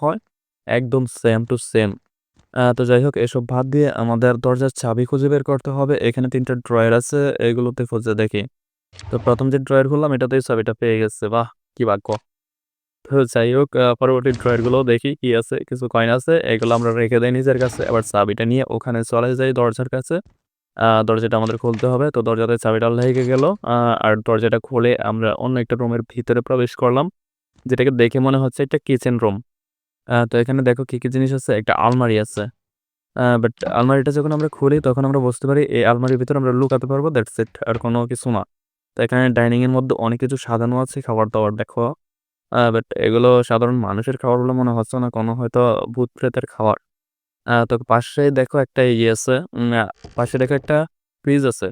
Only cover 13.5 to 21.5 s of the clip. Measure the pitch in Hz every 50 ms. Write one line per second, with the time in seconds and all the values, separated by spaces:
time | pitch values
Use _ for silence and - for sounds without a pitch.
13.5 | 123 131 143 143 - 127 127 123 120 - 131 127 131 127 123 135 127 120 - 123
14.5 | 123 113 113 123 123 131 135 123 117 117 - 139 147 - - 123 117 113 113 -
15.5 | 135 131 - - - 127 127 120 - 120 113 117 117 127 127 - 165 165 - -
16.5 | 113 110 107 117 117 117 120 117 113 117 117 110 123 120 117 123 123 127 131 135
17.5 | 131 123 127 123 120 - - - 117 113 110 - - 104 101 104 104 104 113 117
18.5 | 120 131 131 - - 113 - 127 117 117 113 - - 117 120 123 127 123 131 131
19.5 | 131 127 120 117 113 - 127 131 - 131 131 - 160 180 - _ _ _ _ _
20.5 | _ _ _ _ _ - 110 113 113 110 110 107 113 110 113 113 113 110 110 110